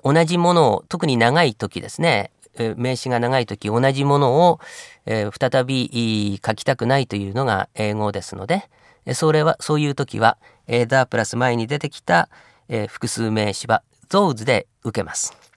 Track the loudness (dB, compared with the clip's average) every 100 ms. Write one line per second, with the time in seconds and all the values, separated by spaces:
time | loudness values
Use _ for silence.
0 | 4 4 4 2 4 4 4 2 -4 -4
1 | 0 4 4 4 2 0 -6 -8 -10 -2
2 | 0 0 -2 _ -16 -6 -6 -2 -4 -4
3 | -2 -2 0 0 -2 -6 -2 2 2 2
4 | 2 2 4 4 4 2 -6 -20 -20 _
5 | -6 -4 -4 -4 0 0 0 -2 -2 -2
6 | -2 0 -2 -2 -4 -2 -2 -2 0 0
7 | 0 -6 -4 -4 -2 -2 -4 -4 -4 -2
8 | -4 -6 -10 -8 -4 -4 -6 _ _ _
9 | -8 -2 2 2 2 0 -2 0 0 -2
10 | -6 0 2 0 _ _ -2 0 2 2
11 | 2 -2 -2 -2 0 0 -2 -6 -6 -8
12 | 0 0 0 -8 _ _ -8 -6 -6 -6
13 | -6 -2 -2 0 0 -2 0 -2 -2 _
14 | -2 2 2 0 0 0 -2 _ -6 -6
15 | -6 -6 -8 -10 _